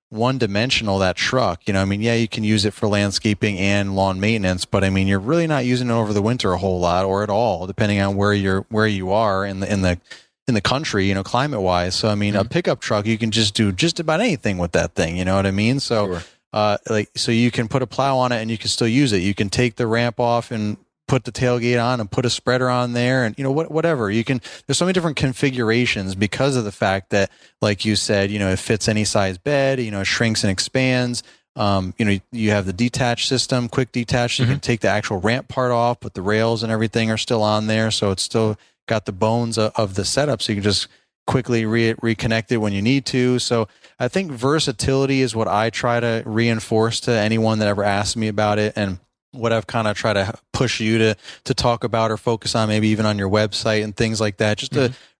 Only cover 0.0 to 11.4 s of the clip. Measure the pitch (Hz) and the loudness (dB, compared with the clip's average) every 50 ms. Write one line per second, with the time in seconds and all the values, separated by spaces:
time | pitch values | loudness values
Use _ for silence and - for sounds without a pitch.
0 | _ _ 113 107 117 131 131 123 117 - 98 - 117 131 - - 113 101 95 98 | _ _ -4 -2 0 0 0 0 0 0 0 0 0 0 0 -2 0 0 0 2
1 | 95 92 87 - - - 131 127 117 92 85 - _ 107 98 95 95 95 101 101 | 2 2 0 0 -2 0 0 2 0 0 -2 -2 _ -2 0 0 0 0 0 0
2 | 113 117 117 117 117 107 - 110 107 104 110 104 98 104 - - 113 104 104 101 | 0 0 2 2 0 -2 -2 -2 0 2 2 2 2 0 -2 -2 -2 0 2 2
3 | 101 101 95 - - 107 101 - 107 107 101 87 98 98 101 101 98 98 98 95 | 0 0 0 0 0 0 0 2 0 0 0 0 2 2 2 2 0 0 0 0
4 | 95 95 92 95 101 110 117 107 95 92 92 90 - - - 98 95 95 95 95 | 0 0 0 0 0 0 0 2 0 0 0 -2 -2 -2 0 0 2 2 2 2
5 | 95 98 98 95 98 123 165 170 165 160 151 135 123 123 127 123 127 120 117 117 | 2 2 2 0 0 0 0 0 0 0 0 0 0 0 0 0 0 0 0 0
6 | 107 104 104 101 98 113 127 123 - 95 90 87 95 95 90 87 87 87 87 92 | 0 0 0 0 2 0 0 0 0 0 0 0 0 0 0 2 2 2 2 2
7 | 98 95 95 98 107 104 98 110 120 110 92 82 180 95 95 - 110 104 104 101 | 0 0 0 -2 0 0 0 0 0 0 -2 -2 -4 -6 -4 -2 0 0 2 2
8 | 98 98 98 98 101 104 104 101 98 95 95 95 - - 110 107 110 107 101 95 | 0 0 0 2 2 2 2 2 2 0 0 -2 -2 -2 0 0 2 2 0 -2
9 | 92 92 98 110 113 104 95 95 101 98 95 95 98 90 104 98 92 90 87 - | -2 0 2 2 2 2 0 0 -2 -4 -4 -6 -4 -2 0 2 2 2 0 0
10 | - - - - - _ _ _ _ - 117 104 - - 127 143 160 - - 101 | -4 -12 -20 -20 -20 _ _ _ _ 0 0 0 0 0 -2 -2 -2 -2 -2 0
11 | 95 98 98 98 95 - - 120 | 0 0 0 -2 -2 -2 0 0